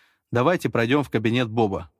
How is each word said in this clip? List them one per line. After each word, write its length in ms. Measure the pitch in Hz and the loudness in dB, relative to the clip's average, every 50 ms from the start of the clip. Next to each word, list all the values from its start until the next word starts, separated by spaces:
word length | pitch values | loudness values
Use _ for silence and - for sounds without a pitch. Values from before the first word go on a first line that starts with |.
| _ _ _ _ _ - | _ _ _ _ _ -4
Давайте 380 | 120 120 127 160 185 - - - | -2 0 2 2 2 0 -2 -2
пройдем 340 | - 117 113 113 139 147 | 0 0 0 2 2 0
в 80 | 131 - | 0 0
кабинет 380 | - 113 107 113 117 127 123 107 | -4 -2 0 0 0 0 -2 -2
Боба. 420 | 107 120 113 101 95 78 90 - _ | 0 0 0 0 0 -4 -10 -12 _